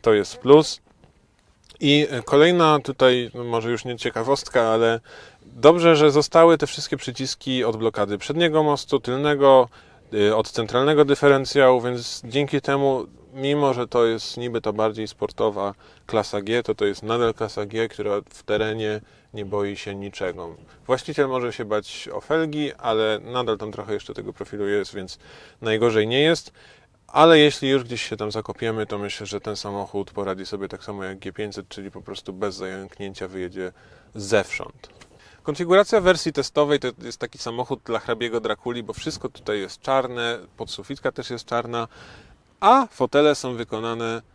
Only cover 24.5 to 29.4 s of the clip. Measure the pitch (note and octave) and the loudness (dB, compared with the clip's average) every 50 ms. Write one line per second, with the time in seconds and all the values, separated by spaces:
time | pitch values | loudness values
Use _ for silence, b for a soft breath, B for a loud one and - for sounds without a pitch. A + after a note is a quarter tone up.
24.5 | - G#2 G2+ G2+ G#2 G#2 F#2+ - - G2+ F#2+ F2+ - B B B B B B B | -8 -6 -4 -2 -2 -2 -4 -6 -10 -12 -12 -12 -16 B B B B B B B
25.5 | B B A#2 A2 A2 A2 A2+ A#2+ A2 A2 G#2+ A2 A#2+ C3+ D3 D#3+ E3+ - - - | B B -4 -2 0 2 2 2 4 2 0 2 2 2 2 2 2 0 -4 -16
26.5 | b b b b b b b b b _ _ - - C#3+ D#3 E3 E3 D#3 D3 D3 | b b b b b b b b b _ _ -4 4 6 8 8 8 8 6 4
27.5 | C3+ - C#3 C3+ C3+ C3+ B2 A#2 A#2+ A2 - - A#2+ G#2+ G#2+ G#2+ G#2 A2 G#2+ - | 2 0 -2 0 0 0 0 -4 -8 -10 -8 -8 -8 -8 -8 -6 -6 -8 -8 -8
28.5 | G2+ - A#2 A2+ A2 A2 G#2+ - A2 G2+ G2+ G2+ - - G#2+ F#2+ G2+ G2 | -10 -6 -6 -6 -4 -4 -6 -6 -6 -8 -8 -8 -10 -10 -12 -10 -10 -8